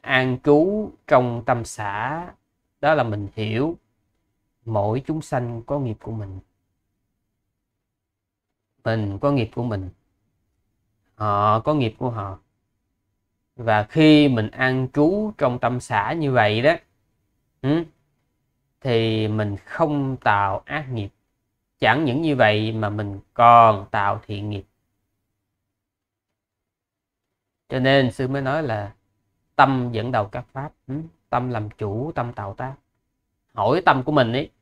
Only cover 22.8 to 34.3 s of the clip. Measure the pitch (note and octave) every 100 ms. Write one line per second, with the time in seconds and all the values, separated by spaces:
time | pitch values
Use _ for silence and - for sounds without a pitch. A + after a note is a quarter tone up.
22.8 | G#2+ G#2 G#2 G2 _ - A#2+ A#2+ A2+ G2+
23.8 | G2+ G#2+ G2+ G#2+ - G2+ G#2 G2+ - _
24.8 | _ _ _ _ _ _ _ _ _ _
25.8 | _ _ _ _ _ _ _ _ _ _
26.8 | _ _ _ _ _ _ _ _ _ C3
27.8 | C3 C#3 B2+ - C3 C#3 C3 D3 D3 A2
28.8 | G2+ - _ _ _ _ _ - C#3 C3
29.8 | B2 A2+ A#2 A#2+ G2+ B2 - C3 D3 _
30.8 | - C#3 E3 _ _ B2+ B2+ A#2+ G#2 -
31.8 | G#2+ G#2+ D3 - A#2+ A2 G2+ G2 C3 C#3
32.8 | _ _ _ _ _ _ _ - G#2 D#3+
33.8 | F3+ C3+ B2+ D3+ A2+